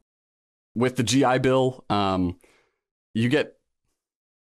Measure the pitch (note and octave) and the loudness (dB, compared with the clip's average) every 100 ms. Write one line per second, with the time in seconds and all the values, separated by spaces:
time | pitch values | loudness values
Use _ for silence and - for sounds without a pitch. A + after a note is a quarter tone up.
0 | _ _ _ _ _ _ _ A2 B2+ B2+ | _ _ _ _ _ _ _ -4 -2 -2
1 | A#2 C3 B2+ C3 C3 C3 B2+ B2+ - G2+ | 0 2 2 2 2 2 0 -4 -4 -2
2 | G2 F#2 F2+ - _ _ _ _ _ _ | 0 0 -2 -6 _ _ _ _ _ _
3 | _ A2 A#2+ D3 - - _ _ _ _ | _ -4 0 0 -2 -10 _ _ _ _
4 | _ _ _ _ | _ _ _ _